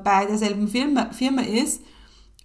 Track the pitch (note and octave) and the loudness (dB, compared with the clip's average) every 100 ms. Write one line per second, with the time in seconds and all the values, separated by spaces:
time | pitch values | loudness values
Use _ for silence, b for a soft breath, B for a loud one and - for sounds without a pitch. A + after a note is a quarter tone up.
0 | G3+ G3 G3+ G#3+ G#3+ G3+ G#3 B3 D4 C4 | 2 2 2 0 0 0 -2 0 0 0
1 | A3 - C4 C4+ F#3+ A3 D#4 - b b | 0 -2 0 0 0 0 0 -4 b b
2 | b b b b | b b b b